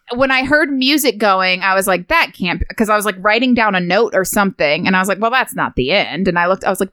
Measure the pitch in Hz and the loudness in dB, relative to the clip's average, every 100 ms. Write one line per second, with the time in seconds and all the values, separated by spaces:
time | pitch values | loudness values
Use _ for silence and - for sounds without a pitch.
0 | - 240 269 262 262 302 311 269 262 302 | -10 -2 0 0 0 0 0 0 0 2
1 | 269 208 214 190 185 180 190 190 190 180 | 0 0 2 2 2 0 0 0 2 -2
2 | 175 330 254 - 180 175 - - 214 214 | 0 0 0 -4 -6 -4 -6 -2 0 0
3 | 208 190 196 220 254 240 220 190 175 190 | 0 -2 0 2 2 2 2 0 0 0
4 | 226 202 180 - 196 175 156 156 180 190 | 2 0 0 0 0 0 0 0 0 0
5 | 190 190 226 254 233 185 135 - 131 196 | 0 -2 0 0 -2 -2 -4 -2 0 0
6 | 120 143 190 170 175 190 - 190 190 | 0 -2 -2 0 0 0 -2 -2 -4